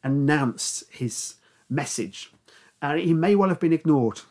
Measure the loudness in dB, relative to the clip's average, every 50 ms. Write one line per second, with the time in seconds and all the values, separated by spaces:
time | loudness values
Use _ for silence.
0 | -2 -2 0 2 2 2 2 2 2 -2 -2 -4 -8 -8 -8 -10 -12 _ -10 -8
1 | -8 -6 -6 -8 -10 -12 -14 _ _ _ _ _ _ _ -6 -6 -4 -6 -6 -8
2 | -8 -8 -10 -16 -20 -20 _ _ _ _ -20 -20 _ _ _ _ -4 -2 -2 0
3 | 2 2 2 2 4 4 4 4 4 2 2 0 2 0 0 2 2 2 2 4
4 | 2 0 -2 -6 -20 _